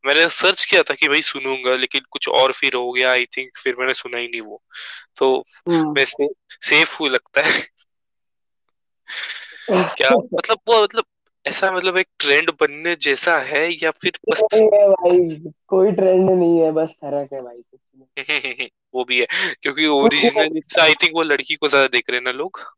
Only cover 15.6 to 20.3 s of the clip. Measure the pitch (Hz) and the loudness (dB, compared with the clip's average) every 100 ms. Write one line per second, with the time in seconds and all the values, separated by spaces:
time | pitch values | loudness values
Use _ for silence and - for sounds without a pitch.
15.6 | _ 190 196 185 190 185 190 185 170 170 | _ 2 2 2 2 4 4 2 2 2
16.6 | 160 156 160 _ 147 143 139 139 123 120 | 2 0 -4 _ -8 -8 -8 -12 -14 -20
17.6 | _ _ _ 131 131 - 135 151 131 123 | _ _ _ _ _ -16 -6 -6 -6 -10
18.6 | 123 _ _ 127 123 123 117 - - - | -14 _ _ -8 -2 -2 -2 -2 -4 -4
19.6 | 147 135 156 147 226 - 233 | -8 -2 0 2 2 2 0